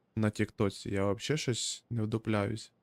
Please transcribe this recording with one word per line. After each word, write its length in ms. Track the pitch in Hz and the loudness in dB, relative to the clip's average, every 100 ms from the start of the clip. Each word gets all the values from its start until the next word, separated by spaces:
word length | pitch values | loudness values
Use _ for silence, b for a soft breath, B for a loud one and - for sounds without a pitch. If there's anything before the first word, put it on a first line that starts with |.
| _ - | _ 0
на 140 | 107 | 0
Тіктоці. 600 | - 104 - 104 - - | 2 -2 2 0 0 -4
Я 140 | 101 | 0
вообще 320 | 101 98 - 151 | 2 0 0 -2
щось 480 | - 117 - - _ | 0 -2 -4 -6 _
не 120 | 117 | -2
вдупляюсь. 720 | 107 110 - 107 101 110 - _ | 0 -2 0 0 0 -2 -10 _